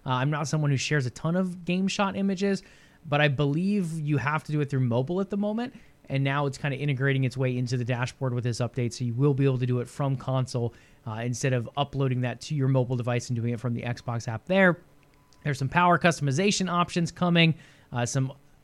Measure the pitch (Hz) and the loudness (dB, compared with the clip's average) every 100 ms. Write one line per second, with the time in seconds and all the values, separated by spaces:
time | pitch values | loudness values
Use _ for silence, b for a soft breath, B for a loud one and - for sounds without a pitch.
0 | 135 127 139 151 151 156 147 131 - 151 | -2 0 0 0 -2 0 2 0 2 0
1 | 127 - 160 185 185 180 175 180 190 - | 0 -4 -2 0 -2 -4 -4 -2 0 0
2 | 196 196 196 185 202 190 B B B B | -2 0 -2 0 0 -2 B B B B
3 | 151 147 147 135 143 156 190 208 165 160 | -2 2 2 2 0 2 0 0 -2 -4
4 | 147 143 135 156 - 151 139 135 123 117 | 0 0 0 -2 -2 -2 0 0 2 0
5 | 131 180 190 202 208 220 247 B B B | 0 -2 -2 -2 -2 -4 -6 B B B
6 | - 135 139 143 143 135 147 131 147 127 | -4 -2 0 0 -2 -4 -6 -2 -2 0
7 | 139 135 131 131 131 123 120 127 120 120 | 2 2 0 0 -2 0 -2 -2 -2 -2
8 | 123 - 131 123 120 113 120 127 120 - | -4 -4 -4 -2 -2 -2 -2 -2 -4 -2
9 | 120 117 143 135 139 127 123 123 120 - | -4 2 2 4 2 2 0 -2 -4 -4
10 | 139 131 - 131 127 123 117 B B B | -2 -2 -2 -2 0 -2 -4 B B B
11 | - 110 123 117 139 127 113 143 139 139 | -10 -6 -6 -2 0 0 -2 -4 -4 -2
12 | 135 127 123 117 - 151 131 131 123 123 | 0 0 -2 -6 -6 0 2 2 2 -2
13 | 120 120 - 117 120 117 123 117 120 120 | -2 -2 -2 -4 -2 -4 -4 -4 -6 -6
14 | - 117 120 110 - 190 185 170 - - | -6 -6 -6 -8 0 4 4 2 -8 -20
15 | _ _ _ _ 147 131 135 175 180 170 | _ _ _ _ -6 -2 0 4 4 6
16 | 175 139 143 135 202 196 185 175 175 180 | 4 2 0 2 2 2 0 0 0 0
17 | 165 - 180 170 165 - B B B 120 | -2 0 2 6 6 4 B B B -4
18 | 123 135 131 - - - | -2 -2 -2 -6 -20 -20